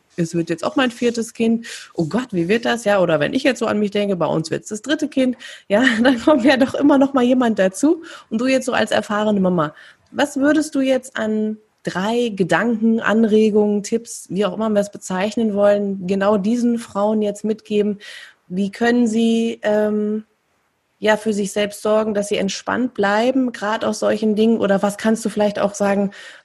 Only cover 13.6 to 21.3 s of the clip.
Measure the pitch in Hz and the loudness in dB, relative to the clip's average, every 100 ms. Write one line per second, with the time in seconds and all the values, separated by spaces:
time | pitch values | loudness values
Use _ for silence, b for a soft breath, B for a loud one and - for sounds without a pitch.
13.6 | 208 208 196 226 233 - - 180 202 180 | 2 0 -2 -6 -6 -18 -8 -2 -2 -2
14.6 | 220 208 202 - - 185 208 214 220 202 | 0 0 -2 -8 -8 -4 -2 0 -2 2
15.6 | 202 208 202 196 180 196 196 214 190 240 | 2 2 0 -6 -4 0 2 2 0 0
16.6 | 240 233 - 202 208 214 208 202 214 220 | 0 -2 -4 -4 -2 0 -2 -4 -6 -6
17.6 | - 208 208 202 B B B B _ 180 | -2 0 0 -2 B B B B _ -4
18.6 | 196 - 233 240 233 220 226 226 226 233 | -4 -2 0 2 2 2 2 2 0 -2
19.6 | 214 208 214 208 208 214 214 _ _ _ | -2 0 0 0 -2 -4 -8 _ _ _
20.6 | _ _ _ _ 208 214 220 | _ _ _ _ 0 0 0